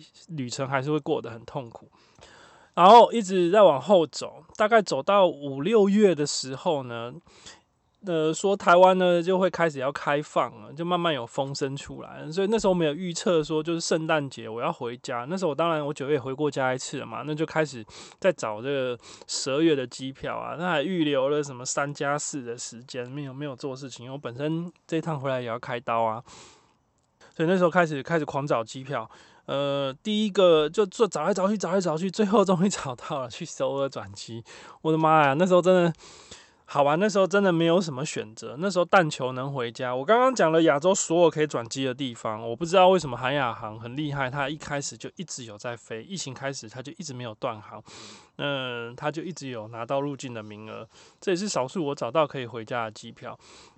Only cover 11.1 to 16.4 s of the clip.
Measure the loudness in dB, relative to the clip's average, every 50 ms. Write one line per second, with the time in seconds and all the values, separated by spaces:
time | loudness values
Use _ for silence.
11.1 | -2 -2 -6 -8 -6 -6 -4 -4 -4 -6 -6 -6 -6 -8 -12 -14 -16 -16 -16 -16
12.1 | -16 -16 -14 -8 -4 -2 0 0 0 2 2 2 2 4 2 0 0 -2 -6 -6
13.1 | -6 -4 0 2 2 2 2 0 -2 -4 -2 -2 -4 -4 -2 -2 -2 -2 0 0
14.1 | 0 0 0 -4 -8 -12 -12 -10 -8 -6 -4 -6 -6 -6 -8 -10 -10 -10 -10 -8
15.1 | -6 -6 -6 -6 -6 -4 -2 -2 0 0 0 0 0 -2 -2 -6 -6 -6 -2 -2
16.1 | -2 -2 -2 -4 -6 -2